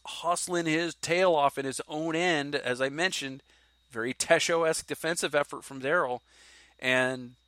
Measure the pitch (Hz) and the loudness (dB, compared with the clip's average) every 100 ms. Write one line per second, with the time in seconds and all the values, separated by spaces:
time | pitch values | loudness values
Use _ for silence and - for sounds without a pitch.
0 | - - 160 175 - 175 165 156 170 - | -12 -6 -2 -2 0 -2 2 0 0 -4
1 | - 170 185 160 143 - 135 127 - 151 | -2 4 4 6 4 2 -4 -6 -8 -4
2 | 165 160 180 156 143 143 - 123 135 143 | -2 0 2 2 0 -4 -2 -2 -2 0
3 | 165 - 139 135 - _ _ _ _ 117 | -2 -2 -8 -10 -16 _ _ _ _ -6
4 | 117 127 - 165 - 165 160 160 - 147 | -4 -4 4 4 4 2 2 0 -4 -6
5 | 165 170 170 147 147 143 - 135 131 175 | -4 -2 0 0 0 -6 -12 -8 -2 0
6 | 135 123 - _ - - - _ 127 127 | 0 -4 -10 _ -20 -20 -20 _ 0 2
7 | 127 127 123 127 | 2 -2 -8 -18